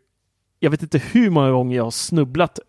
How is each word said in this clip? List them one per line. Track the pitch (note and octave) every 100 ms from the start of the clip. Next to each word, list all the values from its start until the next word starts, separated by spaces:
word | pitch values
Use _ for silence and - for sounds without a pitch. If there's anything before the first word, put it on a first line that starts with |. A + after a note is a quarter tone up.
| _ _ _ _ _ _
jag | D3+
vet | D3+
inte | D#3 D3
hur | - A#3 A3
många | D#3+ C3+
gånger | B2+ B2+ B2
jag |
har | A#2
snubblat | - - E3 C3 C#3+ E3+ -